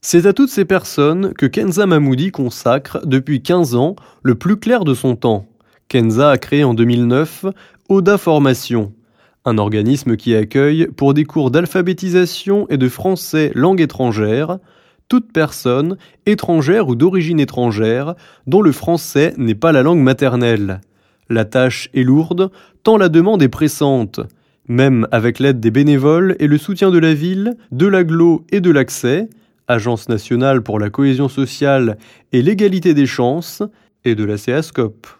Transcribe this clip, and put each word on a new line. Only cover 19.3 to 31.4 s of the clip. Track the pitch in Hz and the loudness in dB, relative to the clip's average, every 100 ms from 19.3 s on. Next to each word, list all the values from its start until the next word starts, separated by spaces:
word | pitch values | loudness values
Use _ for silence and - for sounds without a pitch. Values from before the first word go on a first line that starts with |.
| - | 0
n'est | 120 107 | -4 0
pas | 165 | 2
la | 151 | 2
langue | 131 170 | 4 4
maternelle. | 131 131 139 123 120 110 101 95 _ _ _ _ _ | 2 2 0 0 0 0 -2 -8 _ _ _ _ _
La | 113 | -2
tâche | 107 127 127 120 - | 0 0 0 -2 -8
est | - | -2
lourde, | 127 139 165 180 190 _ _ _ | 2 2 2 -2 -4 _ _ _
tant | - 220 | 2 4
la | 185 | 4
demande | 165 180 214 | 4 4 4
est | 139 | 2
pressante. | - 156 - 143 135 107 - 110 _ _ _ _ | 2 -4 0 -2 0 -2 -8 -12 _ _ _ _
Même | 120 135 127 110 | 2 2 2 2
avec | 117 113 117 | 0 0 0
l'aide | 139 127 | 0 2
des | 113 | 0
bénévoles | 113 143 143 139 165 190 185 | 2 2 4 4 2 2 0
et | 147 | 0
le | 147 | 0
soutien | 147 190 196 | -2 0 2
de | 175 | 4
la | 160 | 2
ville, | 151 165 190 202 240 _ | 0 -2 -4 -4 -8 _
de | 123 190 | 0 2
l'agglo | 190 175 165 170 160 - | 2 2 2 2 2 -2
et | 202 | -2
de | 180 | 2
l'accès, | 147 135 - 123 143 220 _ _ _ _ | 2 2 -2 -2 -2 -4 _ _ _ _
Agence | 120 110 113 - | -2 -2 -6 -4
nationale | 113 - 120 139 135 | -6 -2 -2 2 0
pour | 110 107 | 0 -4
la | 104 | -4
cohésion | 104 139 131 139 | 0 0 2 -2
sociale | 135 | -2